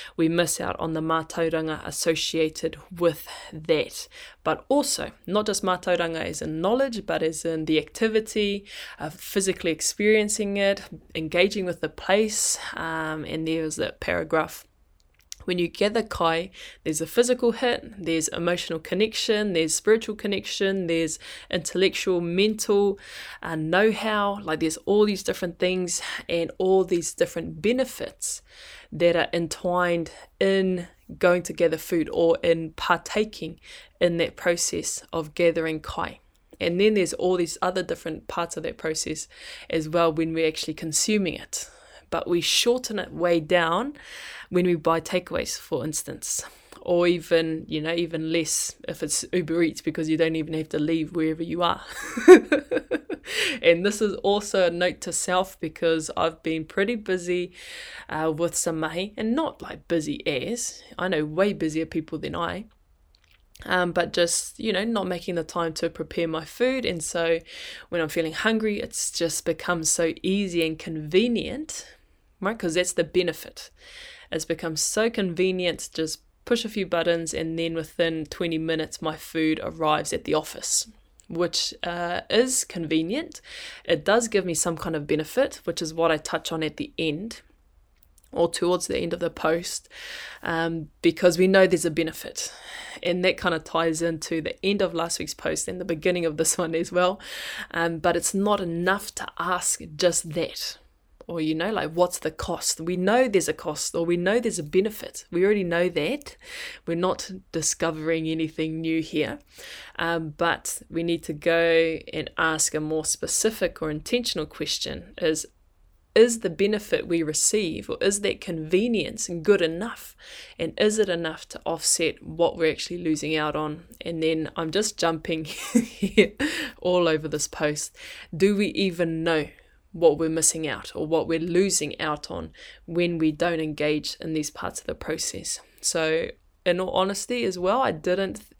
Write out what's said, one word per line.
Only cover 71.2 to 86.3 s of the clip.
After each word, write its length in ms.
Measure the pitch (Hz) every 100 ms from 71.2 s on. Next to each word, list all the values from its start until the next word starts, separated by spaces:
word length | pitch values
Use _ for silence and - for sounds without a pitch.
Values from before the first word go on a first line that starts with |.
| 240 226 - 254 311 - - - _ _ _ -
right? 200 | 196 226
'Cause 160 | 175 170
that's 180 | 180
the 100 | -
benefit. 680 | 156 185 175 - - - - _ - - - - -
It's 140 | 160 -
become 300 | 165 170 156
so 340 | - 208 226
convenient, 800 | 226 190 165 185 185 180 - -
just 260 | - 156 - _ _
push 220 | - 233 220
a 40 |
few 160 | 220 180
buttons, 480 | 170 165 170 160
and 240 | - 165 165
then 160 | 165
within 520 | 165 156 - 165 160 147
twenty 320 | - 175 160
minutes, 440 | 160 160 160 -
my 140 | 156 156
food 440 | - 160 156 156
arrives 500 | - 160 156 151 147
at 120 | 165 -
the 80 |
office, 540 | 156 - - - - - - _ _ -
which, 460 | 170 170 - - -
uh, 380 | 175 175 175 175 -
is 340 | 214 254 -
convenient. 800 | - 175 156 160 165 269 330 - - - - -
It 200 | - 160 196
does 220 | 226 226
give 180 | 196 180
me 80 |
some 240 | 160 175 165
kind 180 | 175 160
of 120 | 147
benefit, 540 | 156 156 247 277 -
which 180 | - 165
is 120 | 160
what 180 | 165 165
I 60 | 156
touch 340 | -